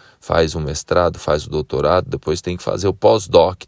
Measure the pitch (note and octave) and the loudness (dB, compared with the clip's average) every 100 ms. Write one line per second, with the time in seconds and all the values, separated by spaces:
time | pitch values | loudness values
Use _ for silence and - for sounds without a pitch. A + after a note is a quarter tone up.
0 | - _ - E2 E2 E2 D2 D2+ - F2 | -20 _ -2 0 0 -2 -6 -6 -2 0
1 | F2 E2 - D2+ - D2+ D2 C2 D2 F2+ | 0 -2 -2 -2 -2 -6 -4 -2 2 0
2 | C3 - - D#2+ - F2 - - F#2+ F2+ | 0 -8 -4 -4 -4 -6 -6 -2 -4 2
3 | G#2 A2+ - F2 E2+ F2+ | 2 2 4 4 4 0